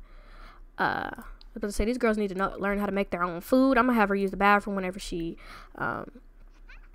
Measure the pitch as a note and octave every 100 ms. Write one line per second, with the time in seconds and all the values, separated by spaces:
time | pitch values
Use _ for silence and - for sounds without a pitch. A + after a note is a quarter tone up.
0 | - - - - - - - - - -
1 | - - - - - - G#3+ G3+ G#3 B3
2 | A#3 G#3+ G3+ F#3 G3 - G3 G3+ G#3 G3
3 | G3 F3+ F3+ E3+ - C4 C4+ B3+ B3+ A#3
4 | G3+ G3 F#3+ F#3+ G3+ G3+ G#3 G3 F#3 F#3+
5 | - F3+ E3 - - - - - C3+ A2+
6 | - - - - - - - - -